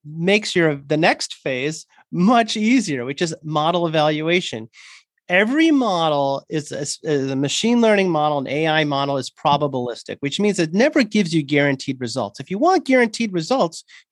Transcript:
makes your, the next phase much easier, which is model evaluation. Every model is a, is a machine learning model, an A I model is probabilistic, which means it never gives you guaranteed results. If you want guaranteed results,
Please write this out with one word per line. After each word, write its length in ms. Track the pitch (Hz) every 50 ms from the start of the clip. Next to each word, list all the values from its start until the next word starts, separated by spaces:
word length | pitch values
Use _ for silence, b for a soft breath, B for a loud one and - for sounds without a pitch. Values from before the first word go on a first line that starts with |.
| -
makes 500 | 147 151 165 165 180 202 214 208 - -
your, 220 | 180 170 156 147
the 200 | 139 143 143 151
next 380 | 156 165 - 285 - - - -
phase 500 | - - 151 131 127 131 151 160 160 - _ b b b b -
much 440 | 165 175 208 254 233 226 220 -
easier, 480 | 220 214 220 247 269 202 170 143 127 120
which 160 | 127 143 -
is 140 | 180 165 160 - -
model 440 | 151 156 151 151 160 175 180 170
evaluation. 840 | 165 156 160 151 156 156 151 156 160 175 185 170 - - 113 110 117 B B B B B B B B _ _ _ -
Every 400 | 180 185 208 220 262 311 320 330
model 760 | 311 277 254 220 185 170 165 160 151 143 139 139 139 135 - -
is 200 | - 156 147 -
a, 120 | - - 147
is 480 | 143 - - - 160 151 143 135 135
a 40 | 135
machine 460 | 135 143 139 - - - 226 240 240
learning 300 | 233 220 214 202 196 185
model, 260 | 170 151 151 151 151
an 100 | 143 131
A 220 | - 131 147 160 160
I 160 | 156 156 156
model 320 | 147 143 139 139 143 139
is 140 | 139 127 -
probabilistic, 880 | _ _ - 156 143 143 147 143 135 127 123 120 113 - - - 104 -
which 180 | - 143 135 -
means 200 | 202 208 196 196
it 160 | 170 160 160
never 280 | 196 240 302 302 320 254
gives 300 | 214 - 208 202 165 160
you 100 | 160 147
guaranteed 560 | 135 147 143 143 143 139 135 - - 131 127
results. 420 | 127 117 107 131 110 101 - -
If 100 | 139 -
you 80 | 185 202
want 260 | 269 349 381 349 262
guaranteed 480 | - 262 254 240 226 220 - 233 220 185
results, 520 | 170 160 160 247 269 202 170 165 - - B B B B B